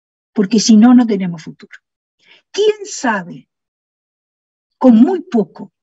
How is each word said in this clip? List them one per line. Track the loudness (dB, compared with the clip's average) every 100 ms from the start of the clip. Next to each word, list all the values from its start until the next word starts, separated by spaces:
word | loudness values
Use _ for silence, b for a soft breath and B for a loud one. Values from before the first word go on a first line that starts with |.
| _ _ _
Porque | -6 -2 -2
si | 2 4
no, | 6
no | 4 2
tenemos | -4 -6 -10
futuro. | -16 -20 -20 -20 _ _ _ _ b b _
¿Quién | -4 -2 -2 -10
sabe | -8 -6 -6 -8 -20 _ _ _ _ _ _ _ _ _ _ _ _ _ -2
con | 2 4
muy | 2 0
poco | -4 -6 -6 -10 -20 _